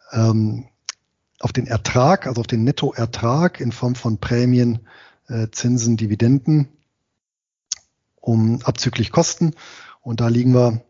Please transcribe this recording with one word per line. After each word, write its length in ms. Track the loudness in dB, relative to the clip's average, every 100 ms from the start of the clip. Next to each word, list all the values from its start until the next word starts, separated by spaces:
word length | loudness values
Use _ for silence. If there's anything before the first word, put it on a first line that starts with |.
| -6
ähm, 540 | 0 2 2 0 -4 -12 _ -18 -18 _ _ _ -8
auf 140 | -6
den 120 | -4 -4
Ertrag, 640 | -4 0 2 4 2 -2
also 140 | -6
auf 60 | -2
den 180 | 0 0
Nettoertrag 960 | 0 -4 -4 -6 -2 -2 2 0 -2
in 100 | -8
Form 240 | -4 -4 -2
von 240 | -4 -4
Prämien, 600 | -2 0 2 4 2 -2 -8 -20 -20 _ -10
äh, 200 | -6 -6
Zinsen, 460 | -4 -2 0 0 0
Dividenden, 680 | -2 0 2 2 2 0 0 _ _ _ _ _ _ _ _ _ -14 -14 _ _ _ _
um, 420 | -2 0 2 0
abzüglich 480 | -4 -4 -4 -4 -2
Kosten. 440 | 0 0 0 -2 -2 -16 -20 -20 -18
Und 180 | -10 -2
da 80 | 0
liegen 260 | 2 4
wir 300 | 4 4 0